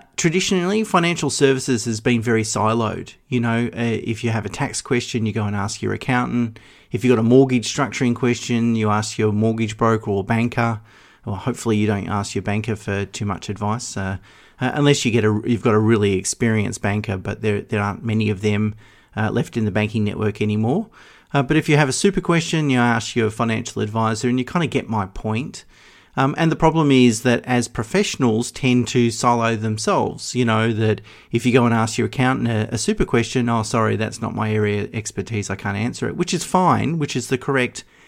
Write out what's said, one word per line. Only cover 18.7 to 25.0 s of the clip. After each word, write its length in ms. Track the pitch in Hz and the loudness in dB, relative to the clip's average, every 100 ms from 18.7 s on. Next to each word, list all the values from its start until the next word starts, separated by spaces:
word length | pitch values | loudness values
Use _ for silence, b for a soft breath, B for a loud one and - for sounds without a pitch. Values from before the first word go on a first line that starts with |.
| 104 b b b - | -4 b b b -4
uh, 160 | 107 | -2
left 260 | 110 147 - | -2 -2 -2
in 80 | 107 | -2
the 60 | |
banking 320 | 101 107 113 | 0 -2 0
network 360 | 104 - 104 101 | -2 0 -4 -2
anymore. 500 | 107 107 113 165 220 B B B B | -2 0 0 0 -4 B B B B
Uh, 80 | 143 | -2
but 140 | 131 156 | 2 0
if 140 | - | 4
you 80 | 147 | 4
have 100 | 143 | 4
a 60 | |
super 260 | 131 202 196 | 2 2 0
question, 500 | - 170 165 165 147 | 0 0 2 0 2
you 80 | 127 | 2
ask 380 | 120 117 - - | 4 2 0 0
your 140 | 110 | 0
financial 520 | - 117 113 117 - | 0 -2 -2 -4 -4
advisor, 460 | 107 110 113 113 123 | -4 0 0 0 0
and 100 | 127 | 0
you 60 | |
kinda 240 | 123 175 147 | -2 -2 0
get 220 | 110 - | -2 -2
my 160 | 110 | -4